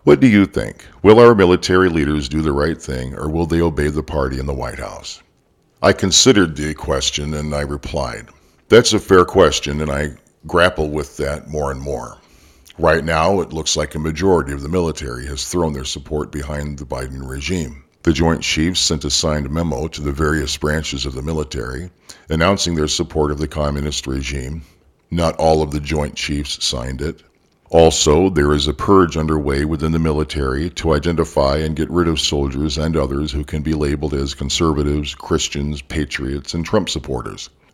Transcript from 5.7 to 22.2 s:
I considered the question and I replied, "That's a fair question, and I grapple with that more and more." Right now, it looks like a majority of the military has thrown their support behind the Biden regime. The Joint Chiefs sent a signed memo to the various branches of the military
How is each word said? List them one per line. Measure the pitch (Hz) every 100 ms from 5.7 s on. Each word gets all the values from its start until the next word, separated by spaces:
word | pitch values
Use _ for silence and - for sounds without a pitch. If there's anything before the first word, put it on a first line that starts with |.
| _
I | 92
considered | 95 95 85 131 104 87 71
the | 76
question | 78 - 67 - - 73
and | 76 76
I | 73
replied, | 71 71 - 120 62 57 - _ _ _ _
"That's | 107 -
a | 107
fair | - 95
question, | 87 98 80 71 71 73
and | 76
I | 69 76 - _ _ 80
grapple | 85 90 - 76
with | 73 71 -
that | 71 76 -
more | 76 71
and | 65
more." | 71 64 60 - _ _ _ _ _ -
Right | 82 80
now, | 78 80 85 101
it | 82
looks | 80 78 82
like | 73
a | 78
majority | 78 76 95 85 71
of | 71
the | 69
military | 92 82 - 65 62 69
has | 69
thrown | - 87 80
their | 69
support | 73 76 71 76 -
behind | 76 67 73 73 69
the |
Biden | 67 64 65 67 65
regime. | 65 71 92 71 69 _ _
The | 82
Joint | 76 85 82
Chiefs | - - 80 90
sent | - 78
a | 73
signed | - 80 76 67
memo | 78 85 65 80
to | -
the | 71
various | 69 78 78 71 -
branches | 76 78 76 69 71
of |
the | 65
military | 71 80 76 69 60 65 90 _ - -